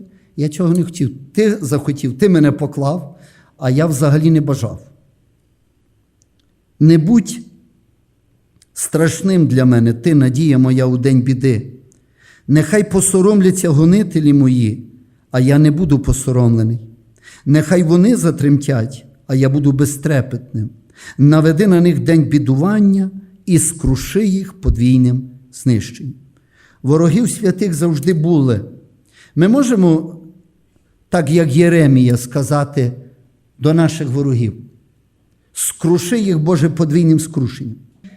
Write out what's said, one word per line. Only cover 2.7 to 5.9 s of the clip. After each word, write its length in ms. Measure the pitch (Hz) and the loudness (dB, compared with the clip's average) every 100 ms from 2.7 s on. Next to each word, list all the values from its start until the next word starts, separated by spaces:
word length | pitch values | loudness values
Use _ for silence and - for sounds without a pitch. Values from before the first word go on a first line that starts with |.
| - 139 175 - - - _ _ _ | -6 -4 -6 -10 -20 -20 _ _ _
а 120 | 131 | -2
я 160 | 131 165 | 0 0
взагалі 440 | 135 151 151 160 | 0 2 2 4
не 100 | 156 | 2
бажав". 420 | 139 131 113 - - _ _ _ _ _ _ _ _ _ _ | 0 -4 -6 -10 -18 _ _ _ _ _ _ _ _ _ _